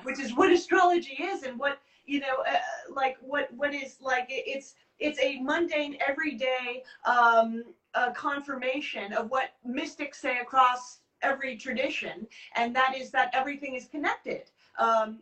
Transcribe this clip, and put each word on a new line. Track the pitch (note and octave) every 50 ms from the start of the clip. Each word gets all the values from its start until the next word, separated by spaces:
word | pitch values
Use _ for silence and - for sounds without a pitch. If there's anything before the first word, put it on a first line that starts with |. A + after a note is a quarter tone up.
| A#3
which | C4 C4+ C#4+
is | C4+ A3 A#3+
what | C#4+ F#4+ G4
astrology | F4 E4+ - - E4+ F4+ F4+ F4+ F4 F4 - - C4+ C#4
is | E4+ F#4+ G4 -
and | C4+ B3+ A#3+
what, | A#3 C#4 C#4 C4+ - _ _ _ _ _
you | C#4+ C#4+ C#4
know, | C#4 C4+ C4 C4+ -
uh, | - - - - - - - - -
like, | - C4+ C4 C4 C4 -
what, | C4 C4 C#4+ C#4 C4+ - A#3+
what | B3+ C#4+ C#4+ C#4+
is, | C#4 C4+ C4 - _
like, | C4 C4 B3+ B3 B3 B3+
it, | C4+ - -
it's, | C4 C4+ C#4 - - - _ _ _ _ -
it's | - - - -
a | D4 C#4+ C#4+ B3+
mundane, | C4 C#4+ D#4 E4+ E4+ D#4+ D#4 D4+ C#4+ C#4+ - - -
everyday, | C#4+ C#4 D4+ D#4+ D4 A#3+ A3 C4 B3+ B3+ B3+ B3 A#3+ B3 B3+ - - - - -
um, | A3+ B3 A#3+ A#3+ A#3 A3+ A3+ A3+ A3+ A3+ A#3 A#3 - - _ _ _ -
uh, | A#3+ B3 A#3+
confirmation | - - - C#4+ C#4+ C#4+ C#4 C#4+ C4+ B3 B3+ C4 C4 D4 - - - A3 G3+ G3+ -
of | A3+ A3+ A3
what | C4 C4 C4 - - _ -
mystics | B3 B3+ D4+ D#4+ D4+ - - C#4+ C#4 - -
say | - B3+ B3+
across | A#3+ A#3 - C4 C4 B3+ B3 B3 B3 - - - _ _ _ _ - -
every | C#4 C4+ C4 C4+ C4 A#3
tradition, | - - C4 A3 C4 D4 D#4 - - F#3+ - - - A3 - - - - - -
and | A3+ A#3 A#3+ A#3+
that | B3+ C4 C4 C4+
is | C4 B3+ -
that | - C4 B3 - B3
everything | C4 C#4 C#4+ C#4 C#4 C#4+ C4+ B3+
is | B3+ -
connected. | - - D4+ D#4 G4+ - - - - - - - _ _ _ _ _ -
Um, | - A3+ A3+ A3+ A3 A3 A3 A3 A3+